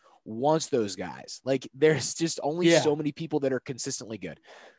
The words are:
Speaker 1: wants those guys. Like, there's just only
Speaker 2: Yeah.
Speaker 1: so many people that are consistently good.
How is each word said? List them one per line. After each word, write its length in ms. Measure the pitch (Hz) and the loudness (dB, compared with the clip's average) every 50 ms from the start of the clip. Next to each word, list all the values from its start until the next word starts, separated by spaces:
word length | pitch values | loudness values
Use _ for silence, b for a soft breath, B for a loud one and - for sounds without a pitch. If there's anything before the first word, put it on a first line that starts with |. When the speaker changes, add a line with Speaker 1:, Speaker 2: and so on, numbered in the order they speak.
| b b b b _ | b b b b _
Speaker 1:
wants 420 | 104 110 113 131 151 156 160 - | -12 -6 0 2 2 2 2 2
those 280 | - 143 120 107 98 92 | 0 0 0 0 0 -4
guys. 440 | 92 90 85 64 65 - - - - - | -8 -8 -10 -10 -12 -14 -16 -16 -6 -4
Like, 240 | 127 139 131 135 - - | -2 -2 -2 -4 -10 0
there's 400 | 135 147 156 156 127 117 - - | 2 4 4 4 2 -2 -4 -4
just 240 | - 165 165 - - | -2 -2 -2 -2 -4
only 260 | - 147 156 175 180 170 | -4 -4 0 2 4 6
Speaker 2:
Yeah. 120 | 170 151 | 6 6
Speaker 1:
so 140 | 135 151 147 | 6 4 2
many 160 | 151 151 147 | 2 0 -4
people 280 | - - 165 147 151 147 | -4 -6 -4 -4 -2 0
that 120 | 139 135 | 0 0
are 80 | 127 123 | 0 -2
consistently 580 | - - 131 113 - - - - 120 101 113 98 | -4 -6 -10 -8 -6 -6 -6 -8 -8 -10 -10 -10
good. 220 | 92 82 71 - B B B B B B B | -10 -12 -12 -14 B B B B B B B